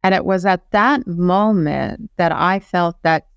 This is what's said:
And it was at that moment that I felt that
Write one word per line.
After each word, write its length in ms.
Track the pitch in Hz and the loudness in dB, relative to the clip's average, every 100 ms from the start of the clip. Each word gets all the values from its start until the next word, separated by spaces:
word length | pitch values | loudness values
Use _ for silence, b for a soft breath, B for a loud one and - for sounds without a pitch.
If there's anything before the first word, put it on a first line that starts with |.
And 100 | 190 | 2
it 120 | 190 - | 0 0
was 200 | 190 190 | 0 0
at 240 | 185 _ | -2 _
that 360 | 208 226 285 - | 0 2 0 -2
moment 1040 | 170 180 185 214 202 151 139 131 - 220 - | -2 0 2 2 2 0 -2 -6 -8 -14 -2
that 160 | 170 | -2
I 260 | 160 175 196 | 0 0 -2
felt 420 | - 180 170 - | -2 -2 -2 -2
that 240 | 165 160 _ | -2 -2 _